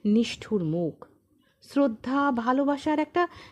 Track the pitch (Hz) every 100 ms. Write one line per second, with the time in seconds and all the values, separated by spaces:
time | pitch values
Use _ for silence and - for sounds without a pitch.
0 | 208 220 226 - - 214 160 165 165 -
1 | - _ _ _ _ _ - 277 277 220
2 | 247 269 285 233 233 262 285 285 311 302
3 | 302 349 349 - -